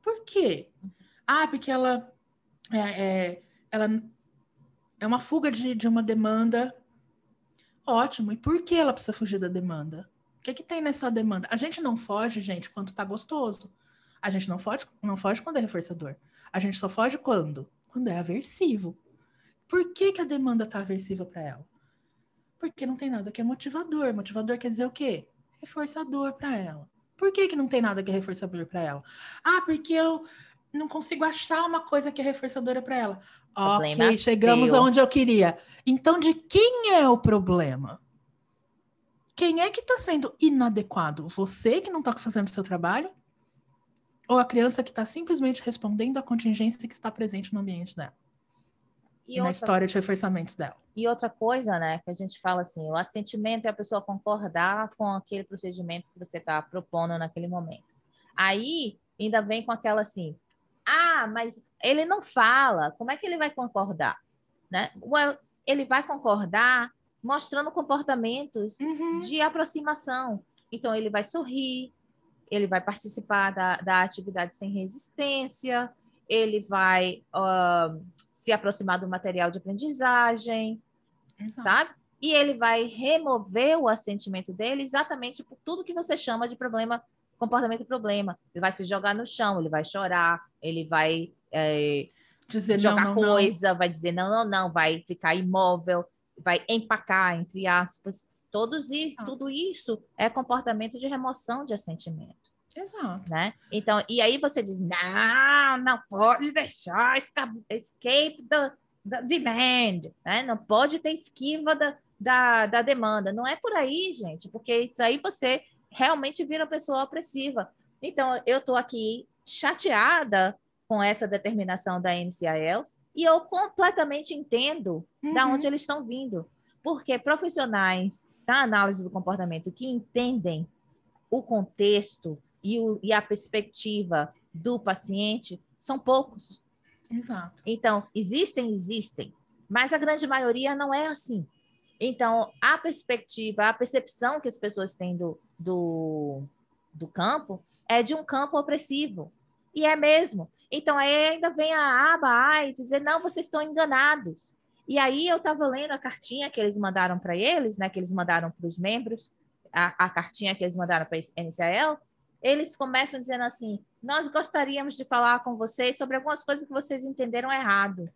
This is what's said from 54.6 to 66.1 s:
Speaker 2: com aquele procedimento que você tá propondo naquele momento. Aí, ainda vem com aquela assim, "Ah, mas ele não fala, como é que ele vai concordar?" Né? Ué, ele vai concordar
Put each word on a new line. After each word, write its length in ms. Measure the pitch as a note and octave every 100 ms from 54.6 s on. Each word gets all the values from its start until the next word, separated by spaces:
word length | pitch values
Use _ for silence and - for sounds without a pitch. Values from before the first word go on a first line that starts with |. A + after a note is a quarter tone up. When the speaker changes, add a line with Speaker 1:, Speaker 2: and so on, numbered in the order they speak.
| F3 G#3 G#3+ _
Speaker 2:
com 100 | G#3
aquele 360 | G3 - G3+
procedimento 640 | G3 G3 F#3 F3+ E3+ E3+ F3
que 60 | -
você 200 | F3 E3
tá 240 | E3 D#3
propondo 560 | D#3 F#3 F3 E3+ E3 E3+
naquele 300 | E3 E3 F3
momento. 360 | F3+ E3 - _ _ _ _ _ -
Aí, 600 | F#3+ G3 B3 E4 B3+ - _ _
ainda 200 | G#3+ A3+
vem 220 | G3+ A3
com 80 | A3+
aquela 300 | A3+ A3 G#3+
assim, 340 | G#3+ - E3 D#3 _ _ _ _ -
"Ah, 400 | D4+ E4+ D#4+ A3
mas 340 | A3 A#3 A#3 _ _
ele 220 | A#3+ D4
não 180 | D#4+ G4+
fala, 720 | - - A3+ B3+ C#4 F#3 D3+
como 180 | - A#3
é 60 | D4
que 100 | F#4
ele 100 | E4+
vai 120 | D4+
concordar?" 680 | D4 B3 - G3 E3+ C3+ - _ _ _ _ _
Né? 200 | F3+ G#3 -
Ué, 340 | - D4 C#4+ C#4+ _ _ -
ele 180 | C#4+
vai 180 | C4+ B3+
concordar 840 | D4